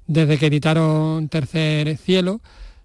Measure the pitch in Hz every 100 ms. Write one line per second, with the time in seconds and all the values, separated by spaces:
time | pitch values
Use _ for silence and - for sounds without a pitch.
0 | - 156 151 151 156 147 156 160 156 156
1 | 156 160 156 160 139 165 156 151 147 156
2 | - 185 180 220 - - - -